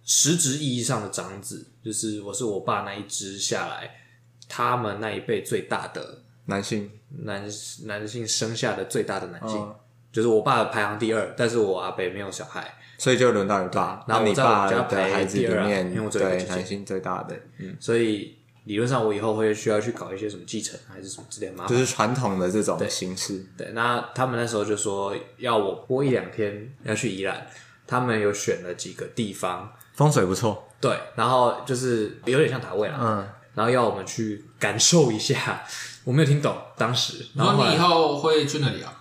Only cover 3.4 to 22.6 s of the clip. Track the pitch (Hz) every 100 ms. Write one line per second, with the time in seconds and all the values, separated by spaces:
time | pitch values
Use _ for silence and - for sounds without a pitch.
3.4 | - 104 87 - - - _ _ _ _
4.4 | - - 120 123 110 101 110 101 - 107
5.4 | - 104 - 101 - - - - _ _
6.4 | - 98 101 110 101 - _ 131 110 101
7.4 | 104 104 - - 107 104 107 120 110 -
8.4 | 113 117 123 98 95 120 104 95 90 87
9.4 | 110 107 104 110 _ _ _ 113 117 110
10.4 | 139 123 107 110 104 107 110 110 95 -
11.4 | 117 117 101 90 92 - 92 95 98 90
12.4 | - 92 - - - - 131 120 123 104
13.4 | 98 101 92 104 90 98 - 110 107 98
14.4 | 120 104 98 117 - 98 95 98 95 101
15.4 | 113 107 101 98 90 92 107 101 95 90
16.4 | 90 90 92 101 98 95 92 92 - -
17.4 | - - 92 90 - 117 113 104 - -
18.4 | _ _ - 104 123 131 110 101 113 107
19.4 | 110 107 113 107 113 117 87 95 107 95
20.4 | 85 110 - - - 95 95 - - -
21.4 | 95 92 92 120 127 - 110 127 120 95
22.4 | 90 104